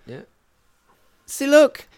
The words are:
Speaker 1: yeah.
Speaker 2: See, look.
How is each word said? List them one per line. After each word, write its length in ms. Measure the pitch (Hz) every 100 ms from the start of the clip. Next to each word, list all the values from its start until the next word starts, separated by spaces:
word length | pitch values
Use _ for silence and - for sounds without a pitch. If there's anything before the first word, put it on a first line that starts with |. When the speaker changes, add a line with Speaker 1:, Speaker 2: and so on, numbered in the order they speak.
| -
Speaker 1:
yeah. 140 | 127 - _ _ _ _ _ _ _ _ _ -
Speaker 2:
See, 200 | - 277
look. 400 | 294 294 - -